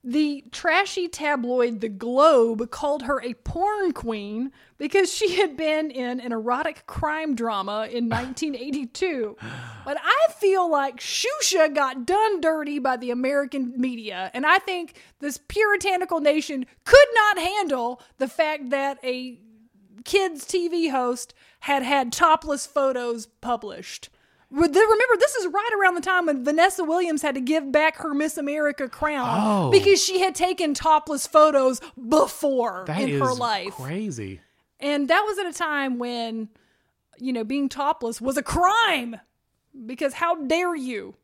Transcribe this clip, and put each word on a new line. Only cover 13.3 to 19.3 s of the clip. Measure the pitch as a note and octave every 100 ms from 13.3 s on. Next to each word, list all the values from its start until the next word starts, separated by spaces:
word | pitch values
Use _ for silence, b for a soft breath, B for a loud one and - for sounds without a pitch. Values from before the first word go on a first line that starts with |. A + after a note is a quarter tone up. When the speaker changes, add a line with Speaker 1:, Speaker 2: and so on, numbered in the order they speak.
| C#4+ C#4 C#4+ B3 B3+
Speaker 1:
media. | C4 A#3+ G#3+ F#3 F#3 B3
And | D4
I | F#4
think | F#4+ F4+ E4+ b b _
this | C#4+ B3+
puritanical | _ G4+ G#4+ G4+ G4 F4+ F#4 E4
nation | D4 D4+ - C#4 B3+ b
could | - C5 C#5 A#4
not | G#4 F#4+
handle | E4+ G#4 F4+ C4 A#3+ B3 b _
the | C4
fact | - D#4 D4+ B3+
that | C4+ C#4 C4+
a | C4 B3+ B3+